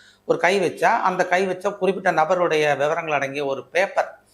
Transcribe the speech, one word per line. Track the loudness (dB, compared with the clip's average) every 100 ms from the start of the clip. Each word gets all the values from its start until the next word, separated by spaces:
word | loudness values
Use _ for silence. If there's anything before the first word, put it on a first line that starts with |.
| -20 _
ஒரு | -2 2
கை | 2 2
வச்சா, | 0 0 0 2
அந்த | 0 0 0
கை | 0 0
வச்சா | -2 -6 -2
குறிப்பிட்ட | -2 0 0
நபருடைய | 2 2 2 2 2 2 2
விவரங்கள் | 0 -2 -2
அடங்கிய | -2 -2 -4
ஒரு | -4 -6 -4
பேப்பர், | -2 0 -2 -4 -6 _